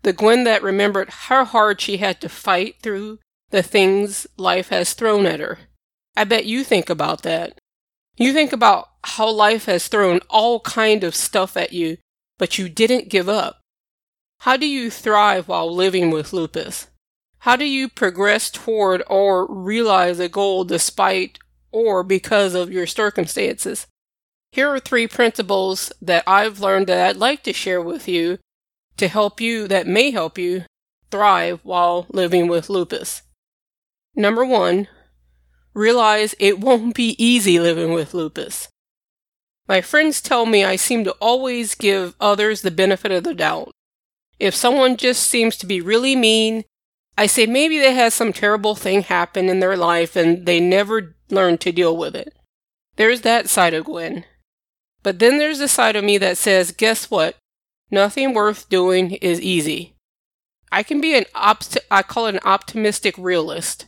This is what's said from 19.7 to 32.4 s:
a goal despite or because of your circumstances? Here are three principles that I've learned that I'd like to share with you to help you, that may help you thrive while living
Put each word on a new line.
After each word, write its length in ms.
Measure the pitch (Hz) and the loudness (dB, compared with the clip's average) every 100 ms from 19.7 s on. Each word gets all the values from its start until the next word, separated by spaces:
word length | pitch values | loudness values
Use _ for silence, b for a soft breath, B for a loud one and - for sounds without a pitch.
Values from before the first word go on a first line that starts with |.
| 220 226 190 180 175 | -2 2 2 2 0
a 80 | 180 | -4
goal 360 | 185 202 185 | -2 -2 -2
despite 760 | 180 170 - - 196 190 185 - _ _ _ | -2 -2 -4 0 0 0 -4 -10 _ _ _
or 300 | 220 226 190 | -2 0 0
because 520 | 185 190 - 214 196 | 0 -2 0 0 2
of 160 | 180 175 | -2 -4
your 160 | 185 170 | -4 -6
circumstances? 1000 | - 208 196 170 - 196 - 190 202 - _ _ _ _ _ _ | -2 -2 -2 -6 -4 -4 -4 -8 -8 -12 _ _ _ _ _ _
Here 160 | - 285 | -2 -2
are 100 | 277 | -2
three 280 | - 247 233 | -2 -2 -2
principles 840 | - 233 233 190 196 190 190 - - | 0 0 0 -4 -2 -2 -4 -8 -10
that 220 | 175 170 180 | 0 0 4
I've 340 | 196 214 196 | 2 2 -2
learned 260 | 196 190 190 | 0 0 2
that 200 | 180 180 | 2 2
I'd 80 | 180 | 2
like 260 | 226 294 | 0 -2
to 80 | - | -6
share 280 | - - 180 | -6 -2 -2
with 260 | 170 285 - | -4 -8 -4
you 320 | 175 165 185 _ _ _ _ _ - | -2 -2 -4 _ _ _ _ _ -4
to 100 | 190 | -2
help 320 | 202 208 - | 2 0 0
you, 260 | 226 233 208 | -4 -4 0
that 180 | 196 160 | -2 2
may 240 | 196 277 | 0 0
help 260 | 226 165 - | -2 -6 -4
you 280 | 175 180 170 _ _ _ _ | -4 -4 -8 _ _ _ _
thrive 500 | 196 208 185 170 175 | 0 2 2 0 -6
while 440 | - 175 175 175 175 | -4 0 2 0 -4
living 360 | 190 180 180 | -4 0 2